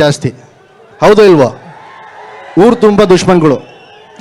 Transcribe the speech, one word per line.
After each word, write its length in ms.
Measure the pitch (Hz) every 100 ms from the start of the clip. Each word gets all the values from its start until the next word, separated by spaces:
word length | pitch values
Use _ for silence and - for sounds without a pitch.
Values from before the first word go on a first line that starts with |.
ಜಾಸ್ತಿ, 280 | 151 139 127 - - _ _ _ _ -
ಹೌದೋ 200 | 165 208 208
ಇಲ್ವೋ? 180 | 165 120 107 - - - - - - - - - -
ಊರು 120 | 220 240
ತುಂಬ 160 | 214 202 202
ದುಶ್ಮನ್ಗಳು. 460 | 180 185 180 156 123 - - - - - -